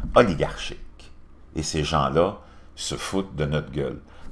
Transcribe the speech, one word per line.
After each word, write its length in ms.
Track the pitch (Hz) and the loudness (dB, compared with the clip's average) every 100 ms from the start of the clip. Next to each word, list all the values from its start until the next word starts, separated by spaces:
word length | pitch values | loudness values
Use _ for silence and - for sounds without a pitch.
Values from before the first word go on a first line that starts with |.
| - 120 | 4 6
oligarchique. 640 | 117 73 73 - - - - - - - - - - 78 | 6 4 0 -2 -8 -10 -14 -16 -20 -20 -20 -20 -10 -6
Et 80 | |
ces 200 | 76 80 | -2 0
gens-là 560 | 71 78 67 73 92 104 - - - - | 2 2 4 4 2 0 -14 -20 -20 -10
se 200 | - 71 | -6 -6
foutent 400 | - 95 95 71 | -2 -2 -2 -2
de 100 | 73 | 0
notre 260 | 73 64 | 0 -2
gueule. 300 | 69 67 - - - - | -4 -4 -6 -12 -16 6